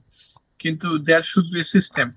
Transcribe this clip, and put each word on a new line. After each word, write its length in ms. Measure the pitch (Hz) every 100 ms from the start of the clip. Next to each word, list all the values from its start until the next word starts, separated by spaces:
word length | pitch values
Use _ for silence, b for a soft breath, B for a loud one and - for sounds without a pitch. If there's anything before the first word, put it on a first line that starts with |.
| _ B B B _ -
কিন্তু 380 | 165 160 175 160
there 260 | 151 165 165
should 180 | 196 170
be 60 | 175 160
a 100 | 196
system। 340 | - - 123